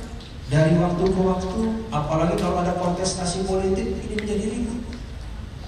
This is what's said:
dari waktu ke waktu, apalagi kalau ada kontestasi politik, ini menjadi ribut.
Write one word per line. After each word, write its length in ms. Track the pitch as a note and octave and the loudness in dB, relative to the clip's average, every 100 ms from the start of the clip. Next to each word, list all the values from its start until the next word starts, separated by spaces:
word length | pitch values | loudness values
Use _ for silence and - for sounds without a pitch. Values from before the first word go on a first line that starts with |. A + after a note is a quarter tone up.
| - - - - - | -8 -10 -12 -12 0
dari 300 | D3 D#3+ E3+ | 4 6 6
waktu 260 | F3 F3 F#3+ | 4 4 2
ke 140 | F#3 | 4
waktu, 380 | F#3 F3+ - A3+ A3+ - - | 4 2 0 0 0 -2 -2
apalagi 460 | D3+ D3+ D#3+ F3 - | -2 0 2 2 2
kalau 240 | F3+ F3 | 2 2
ada 160 | F3+ F3 | 2 2
kontestasi 720 | F3+ F3 F#3 - F3+ F#3+ F#3+ | 0 0 0 -2 -2 -2 0
politik, 480 | F#3+ F#3+ G3+ A3+ - | 2 2 0 0 -4
ini 160 | - | -4
menjadi 320 | G#3+ G#3 G#3 A3 | -4 -2 0 0
ribut. 380 | A#3+ A3+ A#3+ - - - - - - - - | -2 -4 -4 -8 -10 -10 -10 -10 -10 -12 -12